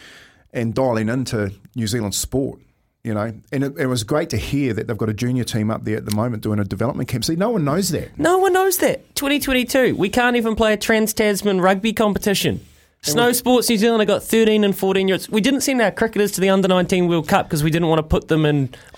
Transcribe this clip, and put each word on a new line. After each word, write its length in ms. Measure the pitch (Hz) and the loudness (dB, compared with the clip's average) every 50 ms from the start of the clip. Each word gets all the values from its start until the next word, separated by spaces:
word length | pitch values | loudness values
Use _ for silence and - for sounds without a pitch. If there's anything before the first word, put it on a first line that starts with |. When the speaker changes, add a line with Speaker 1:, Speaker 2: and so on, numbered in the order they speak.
| - - - - - - _ _ _ _ | -20 -20 -20 -20 -20 -20 _ _ _ _
Speaker 1:
and 220 | - 135 117 117 104 | -8 -4 -4 -2 -2
dialing 340 | 131 131 131 117 110 110 107 | 0 0 0 0 0 0 -2
into 440 | 117 135 127 - - 110 104 98 98 - _ - _ | -2 -2 -4 -4 -4 -4 -4 -4 -6 -10 _ -12 _
New 120 | 127 113 | -6 -4
Zealand 280 | 104 117 123 107 101 95 | -2 -2 -2 -4 -4 -4
sport, 460 | - - - - 131 139 120 113 - _ _ _ _ _ _ _ _ _ | -6 -8 -4 -4 -4 -4 -4 -8 -12 _ _ _ _ _ _ _ _ _
you 100 | 117 107 | -6 -4
know. 180 | 104 104 113 107 - - _ | -4 -4 -6 -8 -12 -12 _
And 120 | - 135 139 | -4 -4 -4
it, 140 | 139 139 - | -4 -4 -4
it 80 | 147 | -2
was 180 | 127 127 120 107 | -2 -2 -4 -2
great 260 | - 151 151 165 160 | -2 -2 -2 -2 -2
to 60 | - | -4
hear 380 | 107 - - - 143 143 127 107 | -6 -4 -2 -2 -2 0 0 -2
that 120 | 101 - | -2 -4
they've 120 | - 120 104 | -6 -4 -4
got 100 | 117 107 | -2 -4
a 60 | 107 | -2
junior 300 | 98 123 123 127 127 113 | -2 -2 -2 -2 -2 -2
team 260 | - - 110 107 107 | -2 -2 -2 -2 -2
up 140 | 110 110 117 | -2 -4 -4
there 120 | 110 107 | -4 -6
at 80 | 110 - | -4 -4
the 100 | 104 104 | -6 -4
moment 260 | 107 113 123 117 107 | -2 -2 -4 -4 -4
doing 160 | - 107 107 107 | -4 -2 -2 -2
a 60 | 104 | -2
development 440 | 95 101 95 113 120 - - 131 - | -4 -4 -4 -4 -4 -2 -4 -6 -4
camp. 160 | - 120 107 | -4 -4 -4
See, 120 | - 160 | -4 -2
no 140 | 165 190 233 | 0 0 0
one 140 | 240 208 151 | 0 0 0
knows 260 | 139 143 185 202 190 | 0 0 0 -2 -2
that. 280 | 165 101 - - - - | -4 -4 -6 -8 -6 -2
Speaker 2:
No 200 | 294 320 359 370 | 0 2 2 4
one 140 | 370 392 | 4 4
knows 260 | 359 370 381 392 359 - | 4 4 2 2 2 2
that. 360 | 320 254 - - - _ _ | 0 0 0 -2 -8 _ _
Twenty 240 | - 285 277 294 285 | -6 -2 0 0 0
twenty-two, 580 | - - 262 254 247 247 - 269 254 226 220 | 0 0 0 0 0 2 2 2 2 2 2
we 120 | - 170 202 | 0 -2 0
can't 280 | 190 247 240 247 247 | 2 2 2 2 2
even 180 | 240 220 226 220 | 2 0 0 0
play 160 | 214 226 214 | 2 2 2
a 40 | 214 | 2
Trans-Tasman 840 | 208 - - 226 220 220 214 - - 220 208 208 196 - 208 196 185 | 0 0 0 2 2 2 0 0 0 0 0 0 0 0 0 0 4
rugby 320 | 175 190 202 190 202 226 | 4 4 2 2 0 -2
competition. 720 | 214 - 226 214 190 - - 214 196 - - 151 98 - - - - _ _ _ _ _ | 0 2 0 2 2 0 0 0 0 0 0 -2 -2 -2 -8 -14 -20 _ _ _ _ _
Speaker 1:
And 100 | - - | -6 -2
Speaker 2:
Snow 160 | 147 190 240 240 | 0 2 2 2
Speaker 1:
we 60 | 247 | 2
Speaker 2:
Sports 360 | 247 - 240 254 247 220 - | 0 2 2 2 2 4 2
New 80 | 233 202 | 2 2
Zealand 240 | 208 233 226 220 | 4 2 4 2
have 60 | 214 208 | 2 2
got 140 | 196 - | 0 -2
thirteen 400 | - - - 226 220 214 214 214 | 0 0 2 4 4 4 4 4
and 140 | 208 202 185 | 2 2 2
fourteen 320 | - - 190 190 190 190 190 | 0 0 0 2 2 2 2
year 60 | 190 | 0
olds. 160 | 170 - - | -2 -2 -2
We 100 | - 220 | -2 0
didn't 220 | 185 262 285 269 | 2 2 0 0
send 180 | 262 - 269 247 | 0 -2 0 2
our 100 | 226 190 | 0 0
cricketers 420 | 175 - 226 226 226 196 208 202 | 0 0 -2 -2 0 -2 -2 -2
to 100 | 208 - | 0 0
the 80 | 180 190 | 2 2
under 180 | 190 196 190 190 | 2 2 4 2
nineteen 400 | 185 180 180 - 196 185 180 175 | 2 2 2 2 2 2 2 2
World 200 | 170 165 151 - | 0 0 0 2
Cup 200 | 196 190 - - | 0 0 0 0
'cause 160 | 180 151 147 | -4 -2 0
we 60 | 165 | 0
didn't 180 | 156 170 175 160 | 0 2 2 2
wanna 140 | 160 160 | 2 0
put 260 | 151 156 180 180 - - | 0 0 -2 -2 0 0
them 160 | 160 160 156 | 0 2 2
in 240 | 151 147 147 135 123 - - - - - | 2 2 2 0 -2 -6 -14 -20 -6 0